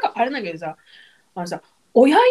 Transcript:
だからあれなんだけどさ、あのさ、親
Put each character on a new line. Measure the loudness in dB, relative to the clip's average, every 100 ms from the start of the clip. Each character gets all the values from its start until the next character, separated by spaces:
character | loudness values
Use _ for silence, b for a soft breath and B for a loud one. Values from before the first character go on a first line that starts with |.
だ | -4
か | -4
ら |
あ | -6
れ |
な | -6
ん |
だ | -10
け |
ど | -12
さ、 | -14 -14 b b b b b -12
あ |
の | -10
さ、 | -10 _ _ _
親 | 2 4 4 4